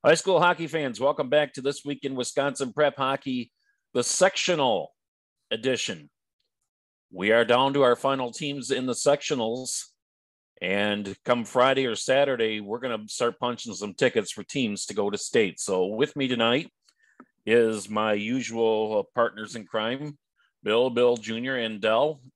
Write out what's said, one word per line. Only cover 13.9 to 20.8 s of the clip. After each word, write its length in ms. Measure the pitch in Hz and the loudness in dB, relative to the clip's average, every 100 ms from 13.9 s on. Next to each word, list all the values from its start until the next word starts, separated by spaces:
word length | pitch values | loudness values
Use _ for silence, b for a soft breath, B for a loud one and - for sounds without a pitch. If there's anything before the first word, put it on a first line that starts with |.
tickets 380 | - 127 117 98 | 0 2 2 -2
for 120 | - | -10
teams 420 | 98 143 120 101 - | -8 -4 -2 -4 -6
to 80 | |
go 160 | 104 101 | -2 -2
to 80 | 101 | -4
state. 420 | - 120 101 - | 0 2 2 -2
So 280 | - 92 92 | -2 0 0
with 280 | 110 147 147 | 0 -2 -2
me 140 | 131 | -4
tonight 420 | 120 117 127 - _ _ b b b b _ - | 0 2 2 -2 _ _ b b b b _ 2
is 440 | 117 113 110 101 | 4 4 0 -4
my 240 | 107 110 | -2 0
usual, 840 | 104 107 131 110 113 113 110 107 107 | 0 -2 -4 -4 0 0 2 0 -2
uh, 40 | 98 | -2
partners 440 | - 117 104 107 117 | 0 0 0 -12 -12
in 80 | 98 | -6
crime, 520 | 110 110 131 151 143 _ _ _ _ | -4 -2 -4 -8 -14 _ _ _ _
Bill, 260 | 104 110 | 0 2